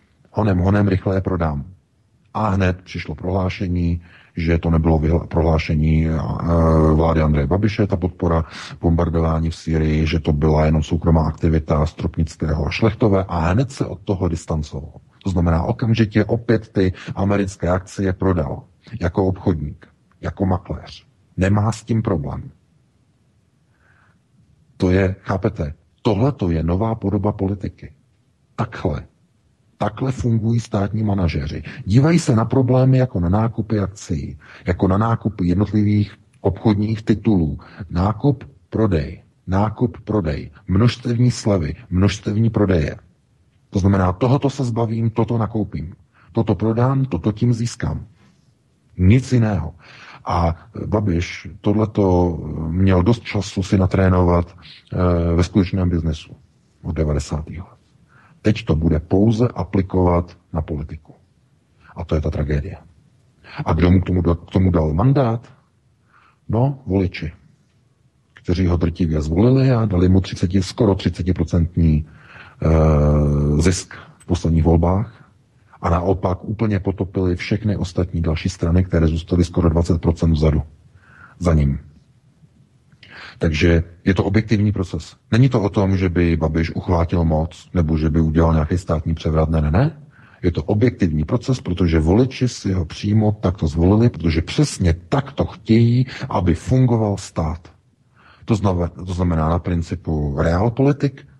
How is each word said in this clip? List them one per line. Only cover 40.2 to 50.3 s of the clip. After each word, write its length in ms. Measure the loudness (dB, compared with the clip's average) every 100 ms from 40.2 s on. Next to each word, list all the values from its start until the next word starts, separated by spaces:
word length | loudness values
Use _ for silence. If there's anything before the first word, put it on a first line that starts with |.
| -2 -4 -8 -12 -2
Množstevní 640 | 2 2 0 -2 0 2
slevy, 440 | 0 0 0 -2 -6 -4
množstevní 600 | 0 0 0 -2 0 0
prodeje. 460 | 2 2 2 -2 -6 -16 _ _ _ _ _ _
To 100 | 0
znamená, 340 | 2 2 2
tohoto 360 | 0 0 2 0
se 140 | -2
zbavím, 460 | -4 -2 -2 -2 -2
toto 280 | -2 -2 -2
nakoupím. 580 | -2 -4 -6 -6 -10 -14 _ _ -6
Toto 240 | -2 -2 0
prodám, 500 | 0 0 0 0 -2
toto 260 | -2 -4
tím 220 | 0 0
získám. 520 | 0 -4 -6 -6 -6 -10 _ _ _ _ _ _ _ _ 0
Nic 360 | 4 4 4
jiného. 400 | 2 2 0 -4 -12 -20 -20 -20 -14
A 300 | -4